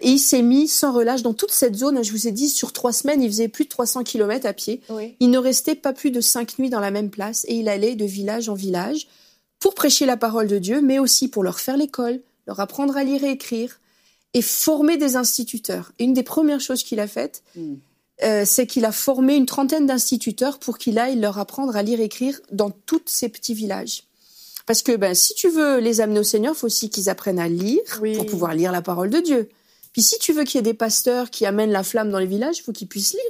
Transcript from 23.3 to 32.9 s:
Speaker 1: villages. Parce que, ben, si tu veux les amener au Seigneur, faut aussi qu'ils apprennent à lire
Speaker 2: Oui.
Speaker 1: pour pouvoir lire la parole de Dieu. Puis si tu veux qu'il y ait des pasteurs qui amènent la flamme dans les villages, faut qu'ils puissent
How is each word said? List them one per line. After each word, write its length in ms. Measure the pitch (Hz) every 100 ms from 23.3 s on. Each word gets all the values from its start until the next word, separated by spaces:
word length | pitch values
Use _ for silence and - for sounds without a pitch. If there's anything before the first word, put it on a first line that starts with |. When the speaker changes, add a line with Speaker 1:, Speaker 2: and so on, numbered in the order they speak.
| - -
Speaker 1:
villages. 500 | 214 214 190 226 - - _ _ - - - -
Parce 140 | 226
que, 140 | - 226
ben, 180 | 190
si 220 | 254 - -
tu 120 | 370
veux 300 | 320 294 262
les 240 | 226 226
amener 180 | 214 208
au 40 |
Seigneur, 320 | 202 214 247 320
faut 100 | 233
aussi 240 | - 220
qu'ils 180 | - 190
apprennent 300 | 185 208 180
à 100 | 170
lire 520 | 170 202 311 466 214
Speaker 2:
Oui. 140 | 220 214
Speaker 1:
pour 100 | 214
pouvoir 300 | 190 170 160
lire 160 | 180
la 100 | 180
parole 300 | 175 175 190
de 80 | 302
Dieu. 280 | 339 262 214 _ _ _ -
Puis 80 | -
si 160 | - 453
tu 160 | -
veux 100 | 302
qu'il 120 | 277 269
y 40 |
ait 40 |
des 100 | 220
pasteurs 560 | 220 226 214 254 247 240
qui 160 | - 202
amènent 260 | 208 220
la 120 | 196
flamme 260 | 190 226 214
dans 80 | 196
les 80 | 185
villages, 380 | 202 269 339
faut 80 | -
qu'ils 160 | 214
puissent 260 | 185